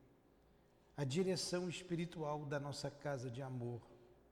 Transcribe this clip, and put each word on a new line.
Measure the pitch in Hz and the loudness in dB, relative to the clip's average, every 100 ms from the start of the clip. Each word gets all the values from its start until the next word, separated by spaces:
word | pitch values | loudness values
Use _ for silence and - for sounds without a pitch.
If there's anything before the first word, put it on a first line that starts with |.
| - - - - - - - - - - | -20 -20 -20 -20 -20 -20 -20 -20 -12 -2
a | |
direção | 139 147 190 170 - 180 180 | 2 4 4 4 2 2 2
espiritual | 147 - 165 170 170 147 147 147 | -2 -2 0 0 -2 -2 -2 0
da | 143 | 0
nossa | 143 135 143 | 0 -2 -4
Casa | - 147 139 123 | -2 -2 0 -2
de | 120 | -4
Amor, | 135 127 120 120 - - - - - | -4 -2 -2 -4 -8 -18 -20 -20 -16